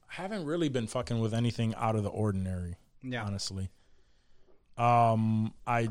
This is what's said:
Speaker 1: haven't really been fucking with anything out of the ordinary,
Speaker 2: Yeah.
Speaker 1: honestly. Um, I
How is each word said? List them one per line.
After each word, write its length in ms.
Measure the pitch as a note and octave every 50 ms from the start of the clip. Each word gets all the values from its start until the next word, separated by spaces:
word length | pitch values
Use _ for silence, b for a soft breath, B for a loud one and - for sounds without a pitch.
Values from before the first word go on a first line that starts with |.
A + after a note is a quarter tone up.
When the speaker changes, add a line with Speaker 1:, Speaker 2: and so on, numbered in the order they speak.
| B -
Speaker 1:
haven't 360 | - - F3+ G3 A3 G3+ D#3+
really 220 | C#3+ D#3+ F3 E3 D3
been 180 | B2 B2+ A2+
fucking 340 | G#2+ - B2+ A#2+ - A#2+ A2+
with 140 | A2+ A2 A2
anything 400 | A#2 A#2+ A#2 G#2+ - A#2 A2 -
out 180 | - A2+ A2+ A2
of 80 | G#2+
the 60 | G2+ G2+
ordinary, 640 | - G2 G#2+ G#2+ G2 F#2+ F#2 F#2 F#2 F2+ F2 F2 F2 - _ _ - -
Speaker 2:
Yeah. 220 | - C3 B2 A#2+ G#2+
Speaker 1:
honestly. 460 | G#2 G2+ G2 - - F#2+ F#2+ F#2 F2+ - - _ - - - - _ _ _ _ - - - - - - - _ - -
Um, 760 | - A#2 A#2+ A#2+ A#2+ A#2 A2+ A2+ A2 A2 A2 A2 A2 A2 A2 - - -
I 220 | A#2 A#2+ A#2 A#2 A2